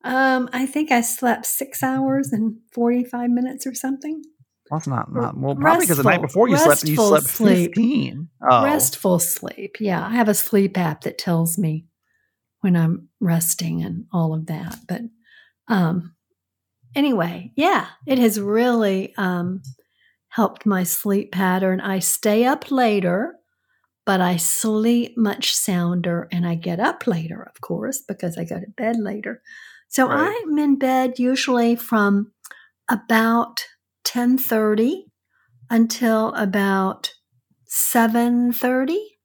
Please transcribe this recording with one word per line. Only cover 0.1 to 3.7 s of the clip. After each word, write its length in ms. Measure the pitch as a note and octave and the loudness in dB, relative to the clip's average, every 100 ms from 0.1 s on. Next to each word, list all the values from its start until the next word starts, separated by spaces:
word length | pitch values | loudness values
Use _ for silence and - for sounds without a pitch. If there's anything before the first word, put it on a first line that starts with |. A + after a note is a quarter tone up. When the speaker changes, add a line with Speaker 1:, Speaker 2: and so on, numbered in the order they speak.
| C4 C4+ C4 B3 | 2 2 2 -2
Speaker 1:
I 140 | B3+ C4 | -4 -4
think 240 | D4 D#4 | -2 2
I 80 | A#3+ | 2
slept 460 | A#3 - B3 A3+ - | 0 -2 0 0 -4
six 360 | - C4+ - | -6 -6 -4
hours 500 | C4 C4 C4+ C4+ C4+ | -2 0 0 0 0
and 240 | A3 A3 A3 _ | -2 -2 -4 _
forty-five 580 | - A#3+ B3 B3 B3 A#3+ | -2 0 2 -2 -4 0
minutes 360 | A#3+ B3+ C4+ | 0 -2 -6
or 80 | C4+ | -10